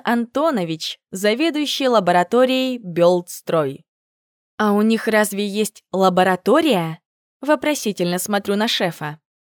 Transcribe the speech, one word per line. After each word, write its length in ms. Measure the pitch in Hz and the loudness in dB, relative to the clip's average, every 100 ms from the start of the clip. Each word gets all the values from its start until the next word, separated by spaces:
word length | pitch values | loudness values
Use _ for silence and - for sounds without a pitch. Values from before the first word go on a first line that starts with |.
Антонович, 960 | - 240 233 277 320 240 170 160 - - _ | 0 -2 -2 0 0 0 -4 -6 -10 -12 _
заведующий 760 | 190 208 233 330 294 277 - 262 | -4 -2 0 0 -2 -4 -2 2
лабораторией 920 | 226 175 175 180 240 254 262 262 247 | 2 4 2 2 2 2 2 -2 -4
Белдстрой. 1040 | 185 165 175 180 175 - - 165 139 139 _ _ _ _ _ _ _ - | -6 2 4 4 -2 -12 -4 -2 -2 -6 _ _ _ _ _ _ _ -2
«А 140 | 214 | 0
у 100 | 208 | 2
них 260 | 220 220 226 | 2 0 0
разве 380 | 214 214 196 208 | 0 0 -2 -4
есть 360 | 202 214 - _ | -4 -4 -6 _
лаборатория?» 1080 | 185 190 180 185 180 - 285 320 196 165 160 _ _ _ _ | 0 2 4 2 2 2 2 2 0 -2 -10 _ _ _ _
Вопросительно 800 | 269 302 302 285 220 190 175 180 | -2 0 0 -2 -4 -2 -2 -4
смотрю 360 | - 202 202 | -2 -4 -2
на 140 | 202 226 | -2 -2
шефа. 500 | - 185 - 151 156 _ _ | -2 -4 -6 -12 -12 _ _